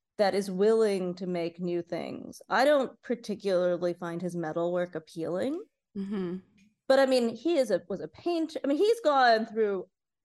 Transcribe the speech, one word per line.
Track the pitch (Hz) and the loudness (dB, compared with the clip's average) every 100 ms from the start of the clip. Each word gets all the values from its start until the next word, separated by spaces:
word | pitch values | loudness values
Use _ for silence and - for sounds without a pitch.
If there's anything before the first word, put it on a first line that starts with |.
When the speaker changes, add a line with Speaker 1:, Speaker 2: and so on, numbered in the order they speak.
| _ - | _ 0
Speaker 1:
that | 196 | 0
is | 190 196 | 0 -2
willing | 185 208 226 220 196 180 180 | 2 4 4 2 2 -2 -4
to | 185 | -4
make | 180 170 170 | -4 -4 -4
new | 180 175 | -4 -4
things. | 170 165 69 - - - - | -4 -8 -8 -10 -14 -16 -2
I | 208 | 2
don't | 277 294 247 - | 4 4 0 -6
particularly | - 240 233 202 196 180 180 175 180 | -8 -6 -6 -6 -2 0 2 0 -2
find | 175 175 170 | -4 -6 -6
his | 180 | -6
metal | 175 160 160 170 | -4 -4 -2 -2
work | 180 180 | -2 -4
appealing. | 160 160 170 156 175 233 330 453 _ _ 202 | -6 -12 -8 -6 -4 -4 -4 -10 _ _ -10
Speaker 2:
Mm-hmm. | 196 208 180 185 - _ _ _ - | -6 -6 -4 -6 -12 _ _ _ 2
Speaker 1:
But | 269 | 4
I | 262 | 4
mean, | 254 233 | 4 2
he | 220 330 339 | -2 0 0
is | 240 | 2
a, | 180 - | 0 -2
was | 196 | -8
a | 156 | -10
painter. | - 339 339 320 - | -8 -4 -2 -2 -4
I | 269 | -2
mean, | 302 | 2
he's | 415 466 | 2 2
gone | - 277 247 220 220 | 2 4 6 4 2
through | 214 214 196 - _ _ _ | -2 0 -2 -6 _ _ _